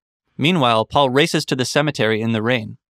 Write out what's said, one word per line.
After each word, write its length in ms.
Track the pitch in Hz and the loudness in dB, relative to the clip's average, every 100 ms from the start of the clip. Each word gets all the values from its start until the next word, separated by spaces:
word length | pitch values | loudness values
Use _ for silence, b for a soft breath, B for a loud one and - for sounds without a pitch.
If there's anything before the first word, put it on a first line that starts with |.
| _ _ _ - | _ _ _ -4
Meanwhile, 480 | 143 185 123 113 110 | 0 2 2 2 0
Paul 240 | 147 135 | 2 2
races 360 | 131 165 165 - | 2 2 0 -2
to 100 | 131 | -4
the 100 | 123 | -2
cemetery 560 | 147 151 - 110 107 | -2 -2 0 0 0
in 100 | 113 | -2
the 100 | 113 | -2
rain. 360 | 110 127 110 113 _ | 0 -2 -4 -14 _